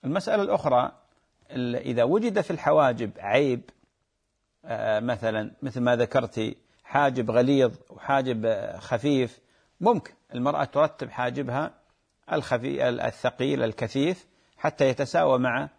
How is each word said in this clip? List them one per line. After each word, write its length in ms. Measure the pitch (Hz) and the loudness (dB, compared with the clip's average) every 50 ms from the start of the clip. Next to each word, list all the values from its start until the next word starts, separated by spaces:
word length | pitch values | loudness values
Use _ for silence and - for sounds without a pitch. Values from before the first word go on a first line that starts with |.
| - | -6
المسألة 380 | 131 147 190 180 - 220 214 196 | -4 -4 -4 -2 0 0 0 0
الأخرى، 500 | 190 202 - - 151 131 123 127 131 - _ _ _ _ _ _ _ _ _ _ _ | 0 0 0 0 2 2 2 2 0 -4 _ _ _ _ _ _ _ _ _ _ _
ال-، 260 | - 131 123 120 120 | -8 -6 -4 -4 -4
إذا 280 | 123 - - 123 117 117 | -4 -4 -4 0 2 2
وجد 360 | 123 165 214 220 240 196 208 | 4 2 2 2 0 0 0
في 100 | 185 - | -2 -2
الحواجب 600 | 180 151 - 151 151 156 147 131 120 117 120 104 - - | -4 -4 0 4 4 6 4 4 2 0 -4 -6 -8 -8
عيب، 520 | 92 101 104 131 147 139 127 120 - - _ _ _ _ _ _ _ _ _ _ _ _ _ _ _ _ _ _ _ | -6 2 2 4 4 4 0 -2 -6 -14 _ _ _ _ _ _ _ _ _ _ _ _ _ _ _ _ _ _ _
آه، 360 | - 117 110 110 110 110 107 | -10 -8 -4 -2 0 0 0
مثلًا 500 | 117 120 123 104 117 113 110 107 107 - - _ - | 0 -2 -4 -2 -2 -2 -2 -2 -4 -6 -10 _ -10
مثل 180 | 135 110 127 | -8 -4 -2
ما 160 | 120 123 120 | 0 0 2
ذكرتي، 600 | 117 120 - - 135 120 107 - - 110 107 - _ _ _ _ _ _ | 2 0 2 2 0 0 0 -4 -4 -4 -4 -6 _ _ _ _ _ _
حاجب 460 | - - 139 147 139 127 127 120 110 | -2 2 2 2 4 2 0 -2 2
غليظ 440 | 113 117 123 131 143 139 131 120 113 - - _ | 4 4 4 4 4 4 4 2 0 -4 -20 _
وحاجب، 560 | - - - - 139 139 131 131 123 110 107 | -20 -18 -4 0 0 0 0 0 -2 -2 0
آه، 320 | 113 110 98 - - - 90 | -2 -2 -2 -4 -8 -10 -12
خفيف، 640 | - - - 117 120 147 143 135 127 113 - _ _ _ _ _ _ _ _ _ | -8 -4 -4 -2 0 2 2 2 0 -2 -4 _ _ _ _ _ _ _ _ _
ممكن 320 | 175 214 240 175 - - - _ _ _ - | 0 0 0 0 -2 -10 -20 _ _ _ -8
المرأة 300 | 123 123 139 147 147 147 | -4 -2 -2 0 -2 -2
ترتب 460 | 127 - 139 151 151 151 - 143 123 | -2 2 2 2 2 0 -6 -12 -12
حاجبها 640 | - - 123 123 123 135 143 127 120 135 151 - - _ _ _ _ _ _ _ _ _ _ - 165 | -6 -4 -4 -4 -2 -4 -6 -4 -4 -4 -4 -6 -8 _ _ _ _ _ _ _ _ _ _ -6 -4
الخفي-، 560 | 160 131 - 131 120 117 139 139 135 131 127 | -4 -2 -2 -2 -2 -2 -4 -4 -2 0 -2
ال-، 120 | 123 117 | 0 -2
الثقيل 600 | - 120 113 - - 127 - - 127 139 143 135 123 | -4 -6 -6 -2 -4 -4 -2 -2 -2 -2 0 0 -2
الكثيف 640 | 113 107 - 120 113 - 135 139 165 185 - - _ _ _ _ _ _ | -2 -2 -4 -8 -4 -2 -2 -2 -2 -2 -4 -8 _ _ _ _ _ _
حتى 320 | _ - 160 - - 147 135 | _ -4 -4 0 2 2 2
يتساوى 500 | 127 - 143 131 - 170 165 147 131 127 | 2 0 -4 -2 0 2 4 4 4 4
مع 300 | 127 127 117 127 147 143 _ | 2 0 0 -2 -4 -6 _